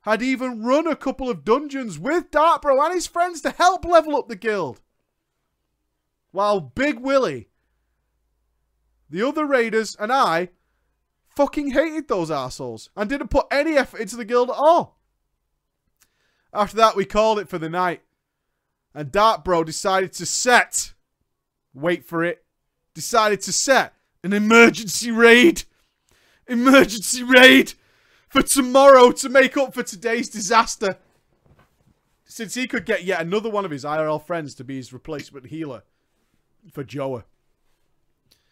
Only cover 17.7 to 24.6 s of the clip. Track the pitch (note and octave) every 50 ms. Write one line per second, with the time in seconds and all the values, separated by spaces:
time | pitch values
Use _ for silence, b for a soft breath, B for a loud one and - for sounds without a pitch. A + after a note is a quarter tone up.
17.7 | E3 F3+ F3+ F3+ D#3+ - _ _ _ _ _ _ _ _ _ _ _ _ _ _
18.7 | _ _ _ _ - C#3+ D3+ C3 - G3+ G#3+ A3+ G#3 D#3 - F#3 F3+ E3 E3 E3
19.7 | D#3+ - - G3 F#3+ F#3+ F#3+ E3+ - - F3 - - - - B3 B3 G#3 F3+ -
20.7 | - - - - - _ _ _ _ _ _ _ _ _ _ _ _ _ _ _
21.7 | - C3+ E3 F3 F3 C#3+ B2+ - E3+ E3 E3 F3 E3 - _ _ _ _ _ _
22.7 | _ _ _ _ - D#3+ - - B3 A3+ G#3+ G#3+ G3+ G3 - G3+ D#3+ - - C#4
23.7 | C4 A3+ D3+ - _ _ _ _ _ _ - F#3 G3+ G#3 G#3 G#3+ A3+ A#3